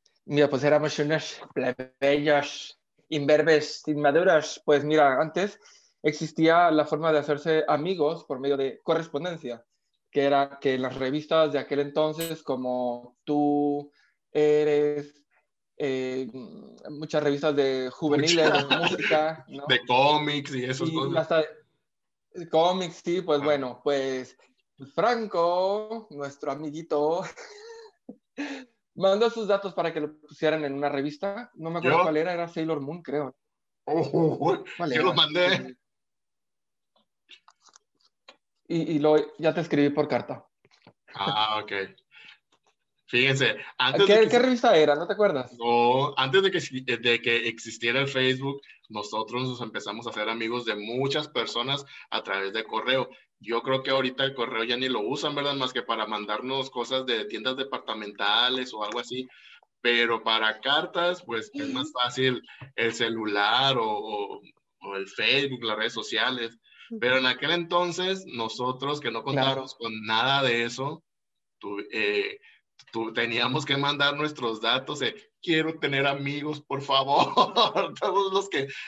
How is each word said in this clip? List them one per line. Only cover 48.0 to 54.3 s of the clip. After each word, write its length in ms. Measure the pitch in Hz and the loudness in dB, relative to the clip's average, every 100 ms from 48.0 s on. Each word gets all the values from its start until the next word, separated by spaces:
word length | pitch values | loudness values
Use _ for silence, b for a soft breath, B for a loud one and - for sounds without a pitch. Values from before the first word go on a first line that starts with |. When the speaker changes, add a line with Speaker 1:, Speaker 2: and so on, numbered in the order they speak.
Speaker 2:
el 80 | 135 | 0
Facebook, 540 | 135 131 127 135 139 B B _ | 2 2 0 -4 -8 B B _
nosotros 580 | 107 104 107 110 123 131 | -10 -6 -6 -4 -4 -6
nos 140 | 120 | -6
empezamos 460 | 113 110 104 110 117 | -8 -8 -8 -8 -8
a 40 | |
hacer 200 | 107 107 | -4 -4
amigos 340 | 113 113 123 | -2 -4 -4
de 120 | 113 104 | -4 -6
muchas 520 | 107 123 135 151 147 | -4 -2 -2 -2 -2
personas 560 | 123 117 117 127 143 139 B B | -4 -4 -4 -4 -6 -8 B B
a 120 | 110 | -6
través 320 | 98 98 98 | -4 -4 -2
de 100 | 110 | -4
correo. 460 | 110 110 110 131 120 B B _ | -4 -4 0 0 -2 B B _
Yo 220 | 104 117 | -6 -4
creo 220 | 123 131 | -2 -2
que 80 | 135 | 0
ahorita 340 | 135 127 131 | 0 0 -2
el 80 | 135 | -4